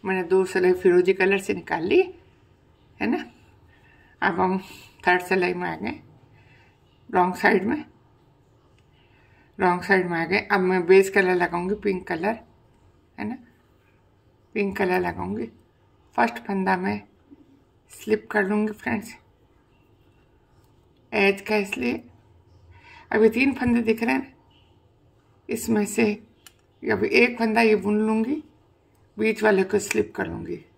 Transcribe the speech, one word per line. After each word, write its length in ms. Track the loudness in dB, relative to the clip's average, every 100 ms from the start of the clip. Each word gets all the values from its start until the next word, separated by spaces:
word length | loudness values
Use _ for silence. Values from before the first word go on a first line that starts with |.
मैंने 180 | -2 -4
दो 200 | 2 2
सिलाई 280 | 2 2 2
फिरोजी 380 | 4 4 6 4
कलर 240 | 2 2 2
से 160 | -2
निकाल 300 | -6 -4 -6
ली 180 | 2 2 2 -4 -20 _ _ _ _ _ _ _
है 60 | -4
ना। 160 | -4 -6 _ _ _ _ _ _ _ _ _
अब 180 | -4 0
हम 180 | -2 -2 -6 -20 -20 _
थर्ड 180 | 0 0
सिलाई 320 | 2 0 0
में 140 | -2 -6
आ 60 | -8
गए, 220 | -8 -10 -16 -20 _ -20 _ _ _ _ _ _ _
रॉन्ग 240 | 0 0 2
साइड 280 | 2 2
में, 200 | 0 -6 -8 _ _ _ _ _ _ _ _ _ _ _ _ _ _ _ _ -2
रॉन्ग 240 | 0 0
साइड 280 | 2 2 2
में 80 | -4
आ 60 |
गए। 220 | -2 -2 0
अब 100 | 0
मैं 260 | 2 0 6
बेस 240 | 6 6
कलर 240 | 2 2 2
लगाऊंगी 380 | 0 -2 -4
पिंक 320 | -4 -2 -4 -4
कलर, 300 | -4 -4 -4 -10 _ _ _ _ _ _ -12
है 100 | -10
ना, 80 | -10 -16 _ _ _ _ _ _ _ _ _ _
पिंक 220 | -4 -4 -2
कलर 240 | 0 0
लगाऊंगी। 440 | -2 -6 -8 -6 -8 _ _ _ _ _ _ -2
फर्स्ट 220 | -2 -2
फंदा 380 | -6 -4 0 0
मैं 240 | -2 -6 -10 _ _ -20 _ _ _ _ _
स्लिप 340 | -16 -4 -4 -2
कर 140 | -2
लूँगी 280 | 0 0 -2
फ्रेंड्स, 400 | -6 -6 -6 -8 -20 _ _ _ _ _ _ _ _ _ _ _ _ _ _ _ _ _ _ _
एज 280 | 2 2 2
का, 160 | -2 -2
इसलिए 460 | -2 -4 -4 -4 -10 _ _ _ _ _ -20 -20 -20 -20 -4
अब 120 | 2
ये 60 | 4
तीन 220 | 4 0
फंदे 260 | 0 0 0
दिख 200 | 0 0
रहे 120 | 0
हैं 60 | -2
ना, 60 | -4 _ _ _ _ _ _ _ _ _ _ _ -10
इसमें 360 | -8 -2 0 0
से 260 | 0 0 0 -10 _ -20 _ _ _
अब 220 | -4 -2
एक 340 | 2 2 2 2
फंदा 240 | 0 2
ये 140 | 4 2
बुन 220 | 2 -2
लूँगी, 440 | 0 0 -2 -4 -8 _ _ _ _ _ _ -4
बीच 260 | -2 0
वाले 220 | 2 2
को 140 | 2 -2
स्लिप 320 | -2 -2 -4 -4
कर 100 | -8
लूँगी 300 | -8 -10 -12 -14